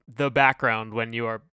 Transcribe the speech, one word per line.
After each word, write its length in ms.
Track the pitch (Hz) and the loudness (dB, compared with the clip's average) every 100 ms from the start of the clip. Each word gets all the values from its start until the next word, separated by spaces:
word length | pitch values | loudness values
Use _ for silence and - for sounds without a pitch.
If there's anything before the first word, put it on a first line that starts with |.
| - | -14
the 240 | 117 139 | -4 -2
background 640 | 131 135 131 127 110 110 110 | 4 4 4 0 -2 -4 -6
when 180 | 113 | -4
you 140 | 117 117 | -4 -6
are 160 | 110 - | -6 -12